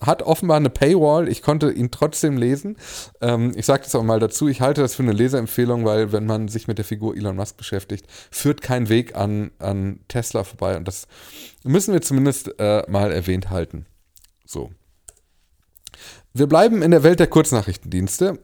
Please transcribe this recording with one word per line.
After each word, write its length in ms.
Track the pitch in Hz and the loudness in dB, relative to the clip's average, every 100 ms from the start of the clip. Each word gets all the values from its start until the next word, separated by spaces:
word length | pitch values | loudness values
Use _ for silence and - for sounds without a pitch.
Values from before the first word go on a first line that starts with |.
hat 200 | 110 165 | -2 0
offenbar 360 | - 160 180 151 | 0 0 2 2
eine 120 | 139 | 2
Paywall. 580 | - 139 185 151 151 170 | 2 2 4 4 2 0
Ich 140 | - | -2
konnte 300 | - 151 147 | 0 2 2
ihn 180 | - 120 | 0 -4
trotzdem 480 | - 151 156 156 135 | -2 -2 0 -2 0
lesen. 400 | 120 139 202 214 - - - _ | 0 0 -4 -12 -14 -16 -16 _
Ähm, 320 | 120 117 120 107 | -2 0 0 0
ich 100 | 113 | 0
sag 180 | 135 | 0
das 120 | - 127 | 0 -2
auch 80 | |
mal 160 | 113 110 | 0 2
dazu. 300 | 110 - 151 | 0 0 -2
Ich 120 | 139 | 0
halte 200 | 127 143 | 0 2
das 140 | 131 - | 0 0
für 80 | |
eine 100 | 127 | 0
Leserempfehlung, 720 | 104 127 135 113 - 120 120 110 | 2 2 0 -2 -2 0 0 0
weil 260 | 107 107 | 0 0
wenn 140 | 104 107 | -2 -2
man 240 | 110 110 | -2 -4
sich 180 | 110 - | -6 -6
mit 100 | 107 | -6
der 80 | 104 | -6
Figur 300 | 107 110 - | -6 -6 -4
Elon 220 | 104 95 | -6 -6
Musk 180 | 104 - | -8 -10
beschäftigt, 500 | - 98 - 98 - - - | -10 -8 -8 -12 -14 -20 -16
führt 320 | - 143 143 | -4 -2 -2
kein 280 | - 123 110 | -2 -2 2
Weg 260 | 113 - - | 2 2 -4
an, 360 | 101 104 104 - | -2 -2 -6 -8
an 420 | 95 98 98 - - | -6 -4 -4 -8 -8
Tesla 340 | 120 113 110 | -8 -4 -6
vorbei. 320 | 98 - 95 92 | -6 -6 -6 -4
Und 120 | 90 | -6
das 200 | 95 - - - - - - | -10 -14 -20 -20 -20 -20 -12
müssen 300 | 127 165 202 | 0 0 2
wir 80 | 180 | 0
zumindest, 580 | - 135 139 135 - - | 2 2 2 0 -6 -4
äh, 240 | 104 104 - | 0 0 0
mal 240 | 98 101 | 0 0
erwähnt 360 | 85 87 92 95 | 0 -2 -2 -4
halten. 360 | 92 82 71 - _ _ _ _ _ _ | -6 -6 -10 -16 _ _ _ _ _ _
So. 260 | 80 - 87 _ _ - _ _ _ _ _ _ _ - - - - _ | -12 -12 -14 _ _ -20 _ _ _ _ _ _ _ -20 -20 -20 -20 _
Wir 140 | 123 143 | -2 2
bleiben 340 | 160 220 220 | 6 6 4
in 100 | 165 | 6
der 120 | 170 | 6
Welt 160 | 147 175 | 6 6
der 80 | 160 | 4
Kurznachrichtendienste. 1120 | 160 151 120 98 90 - 90 95 - 185 151 | 4 4 0 -2 -8 -6 -4 -4 -2 -2 -4